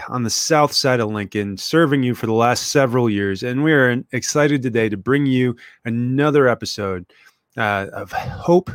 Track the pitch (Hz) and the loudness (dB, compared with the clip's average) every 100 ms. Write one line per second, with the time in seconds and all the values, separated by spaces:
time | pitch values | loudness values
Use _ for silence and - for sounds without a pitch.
0 | - 127 113 - - 156 147 - 139 127 | -10 -6 -4 -4 0 2 2 0 0 0
1 | 107 107 98 107 101 95 - 156 165 139 | -2 -4 -6 -6 -6 -8 -2 2 2 2
2 | 123 120 110 110 117 120 - 147 135 127 | 0 -2 0 2 2 0 0 2 2 2
3 | 120 101 101 98 123 123 151 151 127 120 | 2 0 -2 -4 -4 -2 2 4 4 2
4 | - 123 - 151 147 143 127 117 110 101 | -4 -6 -2 0 2 0 0 0 0 -2
5 | 92 139 143 127 127 123 - _ 123 117 | -2 0 2 2 0 -2 -12 _ -6 -4
6 | 123 131 147 147 131 113 104 - 98 92 | -2 0 4 4 4 2 -4 -6 -4 -6
7 | 87 _ _ _ _ - 110 101 98 - | -10 _ _ _ _ -4 -2 -2 -4 -10
8 | 101 - - - - 175 - | -10 -10 -8 -6 2 2 2